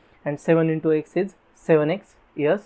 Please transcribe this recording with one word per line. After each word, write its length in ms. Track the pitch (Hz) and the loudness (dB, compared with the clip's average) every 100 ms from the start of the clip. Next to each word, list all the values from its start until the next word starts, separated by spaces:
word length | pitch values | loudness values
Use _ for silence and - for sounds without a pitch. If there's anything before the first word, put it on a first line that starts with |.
| _ _ | _ _
and 160 | 147 143 | -10 -6
seven 280 | - 165 160 | 0 2 2
into 240 | 160 160 | -2 0
x 240 | 156 151 175 | -2 -2 -6
is 200 | 196 _ _ | -6 _ _
seven 380 | _ - 160 151 | _ 2 2 2
x 240 | 196 - _ _ | -4 -8 _ _
years 280 | - 147 202 | -4 -2 -2